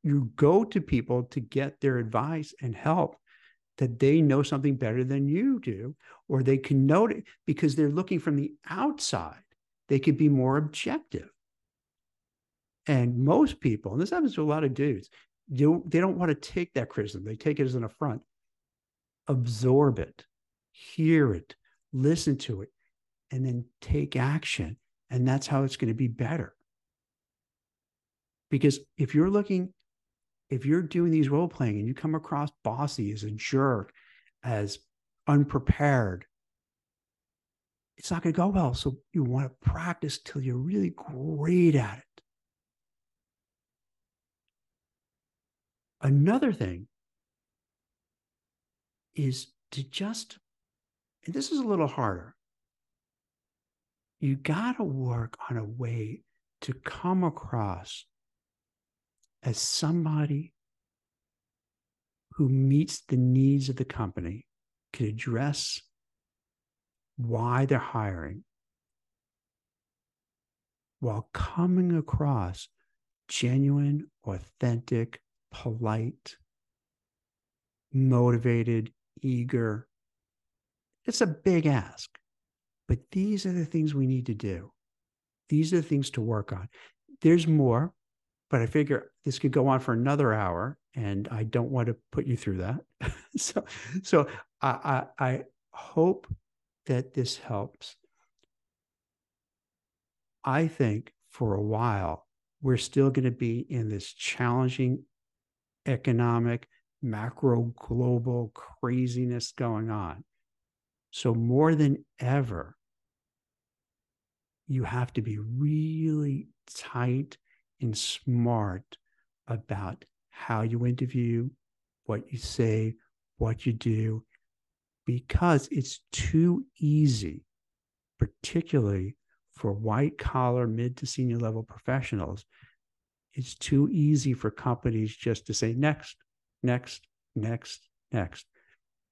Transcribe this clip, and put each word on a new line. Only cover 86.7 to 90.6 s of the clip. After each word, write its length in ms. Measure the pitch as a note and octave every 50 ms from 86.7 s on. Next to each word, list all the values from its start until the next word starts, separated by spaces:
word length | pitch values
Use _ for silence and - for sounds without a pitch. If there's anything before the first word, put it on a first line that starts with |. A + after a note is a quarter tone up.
| _ - - - _ _ _ _ - _
There's 260 | - D#3+ E3+ F3 D#3+
more, 460 | D#3+ D#3+ D3+ C#3 B2+ A#2 A#2+ D3+ F3+ _ _ _ _ _ _ _ _ _ _ _ _
but 120 | - B2+
I 40 | A#2
figure 460 | A2+ - D3+ D3 C#3+ C#3+ - - - _ _ _
this 160 | D3 C3 -
could 120 | - C#3+
go 160 | B2 D3+ B2+
on 120 | C#3 C3 C3
for 140 | C3 - A#2+
another 400 | A2+ A#2+ C#3 C#3+ C#3+ C#3+ A#2+ G#2+
hour, 440 | G#2+ G#2 F#2 E2+ E2+